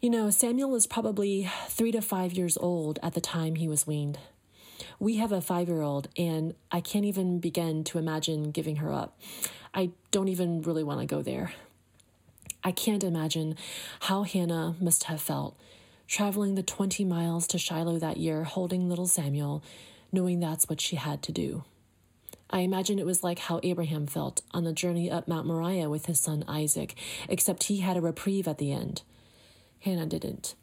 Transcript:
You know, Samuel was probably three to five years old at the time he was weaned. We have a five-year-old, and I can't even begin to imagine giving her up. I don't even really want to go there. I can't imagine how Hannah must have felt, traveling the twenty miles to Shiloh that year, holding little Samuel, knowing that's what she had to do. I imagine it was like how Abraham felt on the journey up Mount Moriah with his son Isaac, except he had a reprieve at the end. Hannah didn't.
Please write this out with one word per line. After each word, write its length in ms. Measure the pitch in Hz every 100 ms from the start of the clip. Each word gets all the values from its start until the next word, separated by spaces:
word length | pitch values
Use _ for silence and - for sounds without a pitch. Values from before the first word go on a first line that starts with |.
You 100 | 240
know, 180 | 233 214
Samuel 420 | 202 240 247 269
was 160 | 247 -
probably 640 | - 220 202 202 196 185 - -
three 240 | - 226
to 100 | 226
five 300 | 214 190 185
years 260 | 180 175 -
old 400 | 175 175 151 156
at 120 | 165
the 60 | 165
time 320 | - 165 160
he 140 | 160 165
was 180 | 151 -
weaned. 320 | 151 143 143 - _ _ - - - - -
We 180 | 202 220
have 160 | 220
a 80 | 196
five-year-old, 680 | - 180 175 165 147 143 139 -
and 360 | 170 160 160 - _
I 100 | 175
can't 260 | 170 208 202
even 320 | 190 185 175
begin 460 | 175 175 165 156
to 140 | 151 165
imagine 520 | 160 156 156 156 151
giving 260 | 151 156 151
her 160 | 151
up. 260 | 143 - _ - - - - -
I 180 | 190 180 180 _
don't 180 | 202 196
even 320 | 180 175 165
really 240 | 160 156
want 160 | 147 135
to 60 | -
go 160 | 151
there. 300 | 123 127 - - - _ _ _ _ _ _ - - -
I 100 | 185
can't 320 | 180 - 208
imagine 520 | 190 165 156 160 156 160 - - - -
how 220 | - 196
Hannah 520 | 202 190 170 165 160 170
must 240 | 180 165
have 160 | - 156
felt, 360 | - 143 - - - - - - -
traveling 460 | - 208 202 202
the 80 | 190
twenty 420 | 185 - 196 190
miles 420 | 196 170 170 165 -
to 100 | 175
Shiloh 400 | - 165 165 165
that 180 | 160 -
year, 280 | 160 156
holding 440 | 160 - 180 180 180
little 180 | 175 180
Samuel, 560 | - 143 143 143 147 - - - - -
knowing 300 | 190 180 175
that's 280 | 170 160 -
what 120 | 156
she 160 | - 160
had 260 | 151 143
to 100 | -
do. 320 | 160 151 - 139 _ _ _ _ _ - - _
I 100 | 190
imagine 380 | 180 190 190 196
it 80 | 170
was 180 | 180
like 140 | 180 175
how 220 | - 165
Abraham 440 | 180 175 160 156 147
felt 360 | - - - -
on 120 | 170
the 80 | 165
journey 380 | 156 175 170 170
up 180 | 170 -
Mount 180 | 165 156
Moriah 440 | 165 170 190 156
with 160 | 151 -
his 140 | 160
son 240 | - 151 -
Isaac, 480 | 151 151 - 151 - - - -
except 360 | 180 - 180
he 140 | - 202
had 180 | 185 180
a 60 |
reprieve 440 | 165 160 - 196 170
at 120 | 147
the 140 | 143
end. 300 | 139 - - - - - - - - - _
Hannah 260 | 196 180 160
didn't. 480 | 165 - - - -